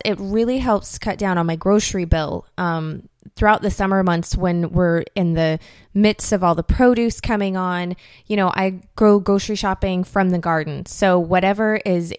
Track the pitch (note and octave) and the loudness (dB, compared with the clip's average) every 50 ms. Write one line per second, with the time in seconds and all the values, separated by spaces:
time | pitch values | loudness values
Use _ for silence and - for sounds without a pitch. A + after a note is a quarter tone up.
0 | - G#3+ G3+ - G3 G3 G#3 A3 A#3 A#3+ B3+ C4+ B3+ B3+ G#3+ G3+ - - - - | -4 -4 -4 -4 -6 -4 -2 -2 0 0 -2 -2 0 0 0 0 -2 -6 -12 -8
1 | - A3 - - G#3 F#3+ F3+ F3 E3+ E3 E3 D#3+ - F#3+ G#3 G#3+ - - - F#3+ | -6 -6 -4 -2 -2 -2 0 0 0 -2 -2 -2 0 2 2 2 2 0 -4 -4
2 | F3 E3+ - D#3+ D3+ D3 D#3+ - - _ _ - F3+ E3+ E3 D#3+ D#3 D#3 D3+ - | -2 0 0 0 0 -4 -6 -8 -10 _ _ -6 -4 -2 -2 -4 -4 -6 -8 -10
3 | - - _ _ _ - _ - A3 G#3 G#3+ - - G3+ - - G3 F#3+ F#3+ F#3+ | -14 -18 _ _ _ -20 _ 0 2 4 4 2 0 -2 -2 0 0 2 2 2
4 | F#3 F3+ E3+ E3+ E3+ - - G3 F#3 F3+ F3 F3 E3+ - F3 F3+ F3+ E3+ E3+ E3+ | 2 2 2 0 -2 -2 -2 -2 0 0 0 0 -2 0 0 2 2 2 2 0
5 | - - _ G3 F3+ E3+ D#3+ E3 D#3+ D#3+ D#3 D#3+ - - - - _ _ - G3 | -2 -4 _ -2 0 0 2 2 0 0 0 -4 -8 -14 -20 -20 _ _ 0 2
6 | G#3+ G#3+ G#3 - - - G#3+ F#3 F#3 E3+ E3 E3 - - - - B3+ B3 B3 A#3 | 2 2 2 0 -2 -2 0 2 2 2 2 0 0 0 2 4 4 4 4 4
7 | A#3 A#3 - - - - A3+ G3+ G3+ F#3+ F#3+ F#3 F#3 F3+ F3+ F3 F3 F3 F#3 - | 0 0 -2 -4 -4 -2 -2 0 0 -2 -2 -2 -2 -2 -2 -4 -4 -6 -8 -10
8 | - - - - _ - G#3+ G3+ F#3+ F3+ - - F#3+ F#3+ F#3+ F3+ - _ _ - | -12 -20 -20 -20 _ -4 -2 0 0 0 0 0 -2 -2 -4 -6 -14 _ _ 4
9 | A3 G#3 G#3 G#3 F3+ G3+ G3+ G3 - - G#3+ - - G3 F#3+ - - F#3+ F#3 F3+ | 6 6 6 6 4 2 0 0 0 -4 -6 -4 -2 -4 -2 -2 -2 -2 -2 -2
10 | F#3 - - G3 F#3+ F#3 F3+ E3+ E3 F3 E3 D#3+ D3+ D#3 C#3+ C3+ - - - - | -4 -2 0 0 2 2 0 0 0 -2 -2 -2 -2 -4 -8 -8 -10 -10 -4 0
11 | G#3 F#3+ F3 F3+ E3+ E3 F#3 F3+ F#3 F#3+ G3+ G#3 A3 G#3+ G#3+ G#3+ - G3+ F3+ F3 | 2 4 4 2 2 2 2 2 2 2 0 0 0 0 0 0 0 0 0 0
12 | E3+ E3 - | -2 -4 -8